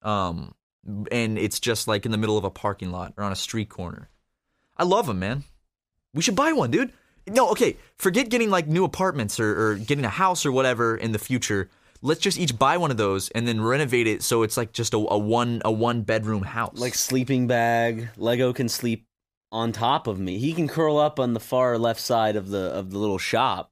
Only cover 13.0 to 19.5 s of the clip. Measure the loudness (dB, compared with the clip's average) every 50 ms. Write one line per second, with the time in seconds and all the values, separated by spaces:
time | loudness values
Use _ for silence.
13 | 2 2 2 0 -2 -4 -4 -2 -2 0 0 0 2 2 2 2 0 2 2 2
14 | 2 2 0 0 0 0 2 2 2 2 0 -2 -4 -4 -4 -4 -4 0 0 0
15 | 0 2 0 0 2 2 2 2 2 0 -2 -2 0 0 0 2 2 0 0 0
16 | 0 0 0 0 0 0 -2 -2 -2 -4 -4 -4 -6 -6 -4 -4 -4 -4 -2 -2
17 | -2 0 0 0 0 2 2 0 2 2 2 2 2 2 2 2 2 0 0 -2
18 | -8 -10 -10 -4 -2 0 2 2 2 0 0 0 -2 -2 -2 -2 -2 -2 -2 -2
19 | _ _ _ _ _ _ _ _ _ -10